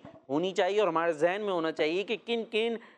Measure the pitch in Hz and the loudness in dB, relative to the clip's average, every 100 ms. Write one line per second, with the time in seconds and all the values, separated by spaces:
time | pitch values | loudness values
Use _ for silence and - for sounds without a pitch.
0 | - - - 143 185 190 185 202 190 160 | -8 -16 -4 -2 0 0 2 4 2 2
1 | 170 151 170 196 208 180 160 156 156 180 | 0 2 2 0 -2 -2 -2 0 0 0
2 | 196 214 - 233 214 214 233 233 - | -2 -6 -4 -4 -2 -2 -2 -4 -10